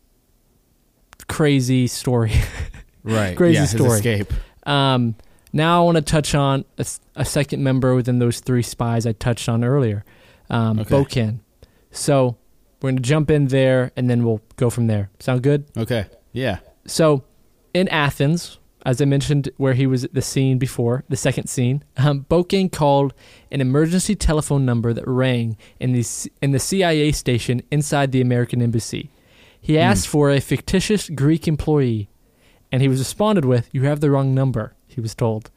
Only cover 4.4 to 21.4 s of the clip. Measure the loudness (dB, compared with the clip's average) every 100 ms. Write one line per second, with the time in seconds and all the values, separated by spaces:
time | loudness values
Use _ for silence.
4.4 | -8 _ -4 0 2 2 0 -4 -14 _
5.4 | _ -2 2 4 4 2 2 0 0 0
6.4 | 2 0 -4 -8 -8 -8 _ -8 -4 -2
7.4 | -2 -2 0 2 2 2 2 2 2 0
8.4 | -2 -2 -2 -4 -2 0 -2 -2 -2 -2
9.4 | -2 0 0 2 0 -2 -8 -20 -20 _
10.4 | _ -2 0 -2 0 0 0 -2 -2 -4
11.4 | -12 _ _ _ _ -6 0 2 2 -2
12.4 | _ _ _ _ -4 -2 0 0 2 2
13.4 | 4 2 4 2 0 -2 0 2 2 -2
14.4 | -6 -2 -2 0 0 0 -4 _ -4 0
15.4 | 2 0 -2 -8 -4 -4 -4 -12 _ -6
16.4 | -4 -6 -10 _ -12 0 2 2 -2 _
17.4 | _ _ _ -2 -2 0 -2 0 0 0
18.4 | -4 -18 _ _ -4 0 2 0 0 -2
19.4 | -2 -2 0 2 2 0 -2 -6 -4 -2
20.4 | 0 0 -2 -2 -2 -2 -4 -4 -2 -4